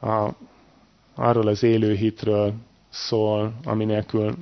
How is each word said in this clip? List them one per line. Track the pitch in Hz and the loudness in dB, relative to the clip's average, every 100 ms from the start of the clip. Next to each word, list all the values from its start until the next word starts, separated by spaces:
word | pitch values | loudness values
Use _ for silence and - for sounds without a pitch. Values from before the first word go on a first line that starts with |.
a, | 110 110 104 - - _ _ _ _ _ _ - | -4 0 -2 -4 -16 _ _ _ _ _ _ -2
arról | 120 117 107 | 2 4 2
az | 104 | 2
élő | 117 113 107 101 | 4 4 2 2
hitről | 110 107 107 104 104 110 - _ _ | 0 -2 0 2 0 -2 -10 _ _
szól, | - - 113 107 107 107 113 | -14 -4 0 0 0 -2 -6
ami | - 110 107 | -4 -2 0
nélkül | 107 - 113 107 139 | -2 -2 -2 -2 -4